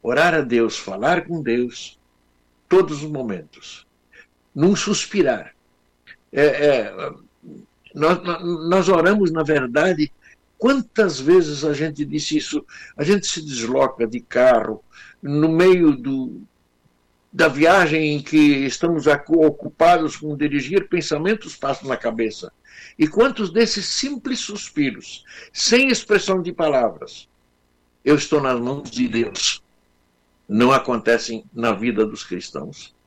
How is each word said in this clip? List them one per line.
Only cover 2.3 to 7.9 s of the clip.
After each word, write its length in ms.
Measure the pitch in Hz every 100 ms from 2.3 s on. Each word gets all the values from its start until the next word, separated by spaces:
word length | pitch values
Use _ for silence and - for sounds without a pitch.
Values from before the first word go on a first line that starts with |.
| _ _ _ _
todos 340 | 185 175 147
os 80 | 151
momentos. 760 | 147 120 90 - _ - - _ _ _ _ _ _ _
Num 220 | 139 170 202
suspirar. 760 | 202 - - 208 143 113 - _ _ _ _ _ - - _
É, 120 | 135
é, 500 | 147 139 147 131 101 95 73 73 _ _ - - _ _ _